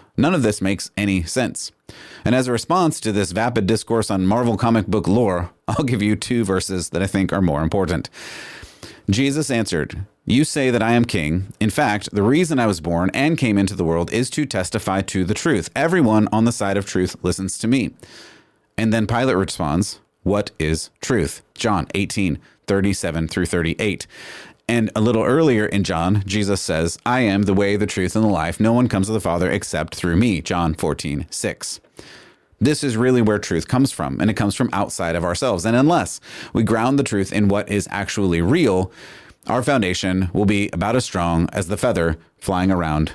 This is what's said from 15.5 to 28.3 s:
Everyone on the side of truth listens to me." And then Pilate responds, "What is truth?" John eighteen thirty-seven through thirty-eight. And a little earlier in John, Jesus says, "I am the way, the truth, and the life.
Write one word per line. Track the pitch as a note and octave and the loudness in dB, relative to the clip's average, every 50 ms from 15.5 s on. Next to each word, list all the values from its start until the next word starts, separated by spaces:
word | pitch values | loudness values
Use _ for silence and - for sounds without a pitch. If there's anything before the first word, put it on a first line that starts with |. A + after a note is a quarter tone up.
| C3+ F#2 D#2+ - - | 0 0 -2 -4 -4
Everyone | C3 D3 E3 F#3 F3+ C#3 G#2+ A2 G#2+ G#2+ - | -2 0 2 2 4 4 4 4 4 2 2
on | - A2 A2+ | 2 2 2
the | A#2+ | 2
side | A#2+ - G#2+ G2 G2 | 0 0 -2 -2 -2
of | G2+ G2 | -2 -2
truth | - - F#2 F#2 F2+ - - | -2 -2 0 0 -2 -2 -4
listens | - F2+ F2 - F#2+ F2+ - - | -4 -4 -2 -2 -4 -8 -6 -4
to | - A2+ | -2 0
me." | C3 C3+ G2 - - _ - - - - - - - - _ _ _ _ _ _ _ - | 0 0 0 -2 -6 _ -18 -20 -20 -20 -20 -20 -20 -20 _ _ _ _ _ _ _ -2
And | A2+ A2 | 0 0
then | G#2+ A2+ A2 | 2 2 0
Pilate | G#2+ B2 A#2+ C3 C3 G#2+ | 0 0 0 2 2 2
responds, | F#2+ F#2+ - - - E2+ D2 D2+ F#2 G2+ - - - _ _ _ _ | 2 0 0 -2 -4 -2 0 0 0 -2 -2 -6 -14 _ _ _ _
"What | - F#2 G2+ G2+ G2+ - - - | -2 0 0 0 -2 -4 -4 -4
is | D#2 D2+ D#2+ D#2 - - _ _ | -2 -2 -2 -2 -4 -8 _ _
truth?" | - - C3 G2+ D#2 C2+ - - - _ - | -2 0 0 0 0 -2 -4 -10 -18 _ -8
John | - - A2 G#2 E2+ C2 - - | -4 -2 -2 0 -2 -2 -2 -4
eighteen | F#2+ G2+ - - G#2+ G2 E2+ C#2+ - - - _ _ _ | -4 -4 -2 -2 -2 0 0 -2 -4 -8 -14 _ _ _
thirty-seven | - G2+ G2 F#2+ G2+ F#2+ - - F2 D#2 D#2+ E2 D#2+ | 0 2 2 2 2 0 0 -2 -4 -2 -2 -4 -2
through | - F#2 F2 | -2 -2 -2
thirty-eight. | - - F2 D#2+ E2 - - A2+ G#2 F2+ - - - - - - - - - - - - _ _ - | 0 0 0 0 0 -2 -2 -2 -2 -4 -6 -8 -16 -20 -20 -20 -18 -18 -20 -20 -20 -20 _ _ -2
And | A#2 A#2+ A2 - - | 0 0 0 0 0
a | A2 | 2
little | G#2+ A#2+ A2+ A2+ | 2 2 2 2
earlier | - F#2 C3 D#3+ E3 D3 A#2+ G#2+ G#2+ | 2 2 4 4 4 4 4 4 2
in | - - G2+ - | 0 0 -2 -2
John, | - F2+ E2 E2 F#2 G#2 G#2 G2 | 0 0 0 0 2 0 0 0
Jesus | F2+ G2 G#2+ G#2 G2 G2 F2+ | -2 -2 -2 0 0 -2 -2
says, | - - E2+ D#2+ E2 E2 - - - | -2 -2 -2 0 -2 -2 -4 -4 -4
"I | A#2 B2 B2+ | -2 0 2
am | A#2+ G#2 F#2+ G2 | 2 2 2 2
the | G#2 G2+ F#2+ | 2 2 2
way, | G2 G2+ G2 G#2 | 2 2 2 2
the | F#2+ G#2 | 0 0
truth, | - - G#2 F#2 - - | -2 -2 -2 -2 -2 0
and | A2 A2 | 2 2
the | |
life. | G#2+ | 2